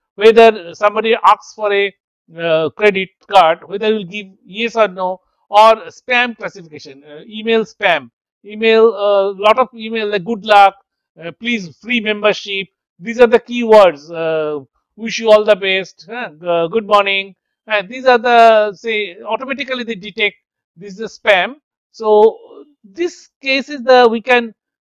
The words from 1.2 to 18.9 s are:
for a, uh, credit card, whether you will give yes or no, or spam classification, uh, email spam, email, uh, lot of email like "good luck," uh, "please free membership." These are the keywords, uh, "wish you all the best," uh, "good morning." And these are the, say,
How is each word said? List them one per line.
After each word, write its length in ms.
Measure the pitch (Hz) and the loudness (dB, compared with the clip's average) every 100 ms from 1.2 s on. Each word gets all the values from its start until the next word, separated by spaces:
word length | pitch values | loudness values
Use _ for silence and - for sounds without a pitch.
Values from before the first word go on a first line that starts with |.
| 180 208 - | 2 2 -2
for 180 | - 208 202 | -8 -4 -2
a, 200 | 202 - _ _ _ 165 | -4 -8 _ _ _ -8
uh, 320 | 170 160 156 | -2 0 -2
credit 400 | - 208 190 185 _ - | -2 0 0 -4 _ 0
card, 380 | 202 165 170 - | 2 4 2 -6
whether 200 | 196 214 | -8 -4
you 80 | 220 | -4
will 80 | 180 | -6
give 240 | 208 196 196 _ | -14 -16 _ _
yes 280 | 190 233 226 | -10 -6 -2
or 140 | 208 | -2
no, 320 | 185 185 185 _ _ _ | -2 -8 -8 _ _ _
or 240 | 208 220 220 170 | 4 4 4 -2
spam 460 | - - 247 247 226 | -16 -4 -4 -4 -6
classification, 680 | 208 202 165 151 151 139 151 | -14 -14 -20 -20 -20 -20 -20
uh, 160 | 147 233 | -20 -18
email 380 | 214 220 226 214 | -12 -4 -2 -4
spam, 440 | - 208 160 123 _ _ _ | -4 -2 -2 -6 _ _ _
email, 520 | 202 214 226 220 226 202 | -20 -4 0 4 2 2
uh, 380 | 202 202 196 196 | 0 0 0 0
lot 240 | 208 220 | 0 0
of 100 | 254 233 | -2 -6
email 340 | 220 226 214 | -10 -8 -6
like 160 | 208 175 | -6 -6
"good 220 | 226 214 | -6 2
luck," 280 | 208 196 196 _ _ _ _ | 6 6 2 _ _ _ _
uh, 100 | 165 | -18
"please 440 | 165 226 240 180 139 | -12 -8 -8 -8 -16
free 240 | 208 240 | -8 -6
membership." 680 | 214 208 208 196 208 196 196 _ _ _ | -4 -2 -2 -2 -6 -12 -12 _ _ _
These 220 | 180 233 | -8 0
are 60 | 240 | 2
the 120 | 226 | 2
keywords, 720 | 233 240 226 214 190 147 151 | 0 -6 4 6 6 2 -8
uh, 540 | 170 165 160 156 151 135 _ _ - | -8 -4 -4 -4 -8 -12 _ _ -14
"wish 220 | 220 214 | -10 -4
you 120 | 226 | 2
all 140 | 214 208 | 4 4
the 100 | 202 | 0
best," 540 | 190 190 185 - 160 | 0 -4 -4 -14 -18
uh, 580 | 233 226 156 175 170 170 | -14 -14 -10 -4 -2 -2
"good 180 | 220 202 | -4 0
morning." 480 | 208 196 196 196 185 _ _ - | 0 0 -4 -6 _ _ _ -6
And 200 | 214 190 | -6 -6
these 200 | 254 262 | -4 0
are 100 | 247 | 2
the, 560 | 247 240 226 220 208 | 2 4 6 4 0
say, 480 | 180 226 | -4 -8